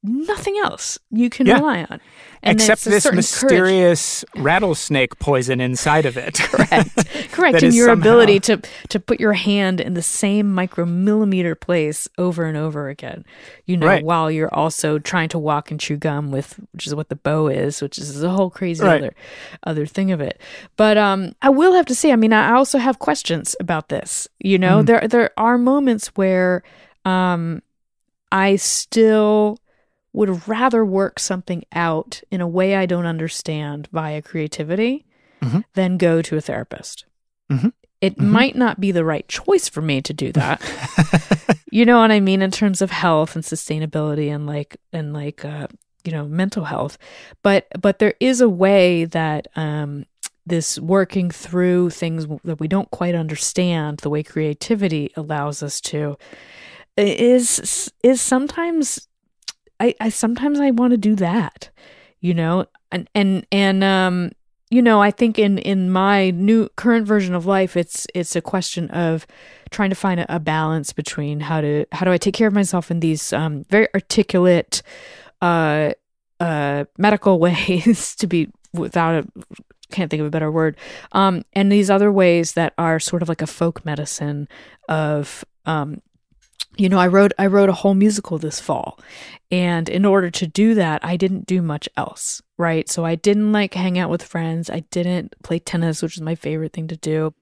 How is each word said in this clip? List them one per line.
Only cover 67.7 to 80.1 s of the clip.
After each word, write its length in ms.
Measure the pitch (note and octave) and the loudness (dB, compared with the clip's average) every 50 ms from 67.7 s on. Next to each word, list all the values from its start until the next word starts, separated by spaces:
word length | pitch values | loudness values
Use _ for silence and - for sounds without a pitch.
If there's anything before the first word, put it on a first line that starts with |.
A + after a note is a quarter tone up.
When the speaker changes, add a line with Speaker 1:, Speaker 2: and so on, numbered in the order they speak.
| - | 0
Speaker 1:
it's, 300 | F3 E3+ - - - - - - | -4 -4 -4 -6 -12 -12 -8 -8
it's 220 | F3+ F3 - - | -8 -6 -4 -4
a 60 | F3 | -6
question 480 | - - - F#3+ F3 - - F3+ E3+ - | -6 -4 -4 -4 -4 -4 -6 -6 -8 -6
of 340 | - F3 E3+ E3 D#3+ D#3+ - _ _ - - - - - _ - | -4 -2 -2 -2 -2 -4 -6 _ _ -20 -20 -20 -20 -20 _ -16
trying 180 | - - G#3 F#3+ | -4 -2 -2 -2
to 60 | F#3+ | -2
find 240 | - - G3 F3+ E3+ | -2 -2 -2 -2 -2
a, 160 | E3+ - D3+ | -2 -4 -6
a 40 | E3+ | -6
balance 540 | D#3 D#3 D#3 D#3 D#3 D#3 D#3+ D#3+ C#3+ - - | -4 -2 -2 -2 0 0 -2 -4 -4 -6 -8
between 460 | - D#3 - - - D3 D3 D3 D3 | -8 -10 -8 -8 -6 -6 -6 -6 -6
how 200 | D3 C#3+ E3 D#3 | -6 -4 -4 -2
to, 240 | D3+ D3 D3 D3+ - _ | -2 -2 -2 -2 -4 _
how 140 | - - F#3 | -6 -4 0
do 60 | F#3 | 0
I 60 | F3+ E3+ | 0 2
take 180 | - G3+ G3 | 0 -2 0
care 120 | - A3+ G#3+ | 0 0 2
of 60 | G3 | 2
myself 380 | G#3 G3 F3+ - F3+ E3+ - | 2 0 0 0 -4 -4 -2
in 80 | E3+ E3+ | -4 -2
these, 340 | E3 D#3+ D#3+ D3+ - - - | 0 -2 -2 -2 -4 -4 -4
um, 300 | A#2 D#3 D#3+ D3+ C#3 - _ | -2 -2 -4 -4 -6 -6 _
very 180 | G3 G#3 A3 - - | 2 2 2 2 0
articulate, 880 | G3 - _ - - G#3 - - F#3 F3+ F3+ F3 E3+ - _ - - - - - - - - - - - - _ _ | -4 -4 _ 0 0 0 2 2 2 4 4 4 4 2 _ -8 -8 -8 -10 -20 -20 -20 -20 -20 -20 -20 -20 _ _
uh, 520 | - F3 E3+ E3+ D#3+ D#3 D3 D3+ D#3 D3 - _ _ _ _ _ _ _ _ _ | 0 0 2 2 2 0 0 0 0 -2 -4 _ _ _ _ _ _ _ _ _
uh, 460 | E3+ E3+ D#3+ D3+ D3 C#3+ C#3+ C#3+ C#3+ _ _ - | -4 -4 -2 -2 -2 -2 -2 -4 -6 _ _ 0
medical 400 | F#3+ G#3 G#3+ G3+ - G#3 F#3+ E3+ | 2 2 2 2 2 2 4 4
<laughs> 60 | E3 | 4
ways 720 | F3+ F3 D3+ - - F#3 F3 - A3+ A3+ - - - - - | 2 2 0 -2 -2 -2 0 2 2 2 2 -2 -10 -6 -6
to 100 | A3+ F3 | -4 -2
be 200 | F3 E3+ D#3 - - _ _ _ - | 0 -2 -2 -2 -6 _ _ _ -8
without 420 | E3+ E3+ - - F3 E3 E3 E3 | -8 -8 -4 -2 0 0 2 0
a, 120 | D#3+ - - _ - - _ - - - _ _ _ - _ | -2 -4 -6 _ -20 -20 _ -20 -20 -20 _ _ _ -20 _
can't 200 | - - F3+ D#3+ | -6 -6 -4 -4